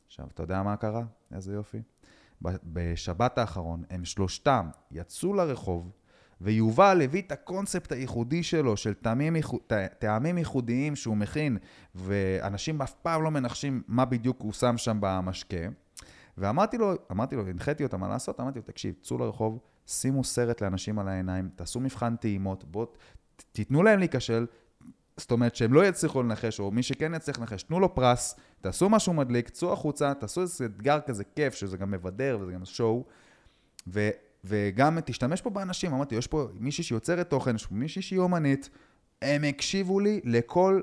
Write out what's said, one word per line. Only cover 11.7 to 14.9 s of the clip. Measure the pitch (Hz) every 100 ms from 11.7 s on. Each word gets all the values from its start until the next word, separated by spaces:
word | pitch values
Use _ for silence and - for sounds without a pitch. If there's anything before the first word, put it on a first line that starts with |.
| - - 92
ואנשים | 92 101 95 95 101 101 - 156
אף | 131
פעם | - 165 160
לא | 160
מנחשים | 151 123 - 143 131 -
מה | 117 127
בדיוק | 123 117 127
הוא | 107
שם | - 123 120
שם | -